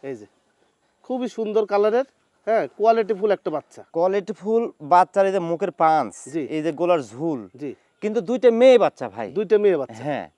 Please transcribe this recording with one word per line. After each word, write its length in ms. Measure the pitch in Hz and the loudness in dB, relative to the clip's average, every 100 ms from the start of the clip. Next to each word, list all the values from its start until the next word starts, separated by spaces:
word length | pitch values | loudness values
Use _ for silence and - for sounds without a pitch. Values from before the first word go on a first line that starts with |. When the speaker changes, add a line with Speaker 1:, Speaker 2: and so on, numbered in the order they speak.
Speaker 1:
এই 120 | 139 123 | -12 -14
যে। 60 | 101 _ _ _ _ _ _ _ _ | -16 _ _ _ _ _ _ _ _
খুবই 220 | 254 247 - | -6 -6 -6
সুন্দর 260 | 214 214 208 | -2 -2 0
কালারের, 360 | 202 214 226 269 _ _ _ - | 0 2 0 -4 _ _ _ -2
হ্যাঁ, 160 | 220 147 _ | -2 -2 _
কোয়ালিটিফুল 520 | 214 226 202 202 208 185 | 2 2 0 -2 0 -2
একটা 120 | - | -2
বাচ্চা। 300 | 156 - - - 165 | -8 -10 -20 -10 -2
Speaker 2:
কোয়ালিটিফুল 640 | 185 196 185 202 185 226 233 - 147 | 0 0 -4 -10 -2 -2 -2 -10 2
বাচ্চার 300 | 175 185 202 196 | 4 4 2 0
এই 40 | 190 | 0
যে 60 | 170 | -4
মুখের 220 | 165 190 - | -4 -6 0
পাঞ্চ, 320 | 160 156 117 - - | 2 2 -2 -8 -10
Speaker 1:
জি। 100 | 156 127 156 | -8 -6 -4
Speaker 2:
এই 60 | 156 | -4
যে 60 | 143 | -4
গলার 220 | 175 175 120 | 0 0 0
ঝুল। 280 | 117 165 139 98 127 | -8 -6 -6 -10 -14
Speaker 1:
জি। 100 | 143 107 _ _ | -14 -14 _ _
Speaker 2:
কিন্তু 180 | 208 214 | -6 -4
দুইটা 280 | 175 247 247 226 | -4 2 2 6
মেয়ে 180 | 254 247 | 6 6
বাচ্চা 220 | 170 - 120 98 | 4 -2 -12 -8
ভাই। 120 | 107 147 | -8 -6
Speaker 1:
দুইটা 180 | 202 214 | 0 2
মেয়ে 140 | 208 170 | 4 2
বাচ্চা। 220 | 131 113 | -2 -8
Speaker 2:
হ্যাঁ। 220 | 139 135 80 | -6 -6 -8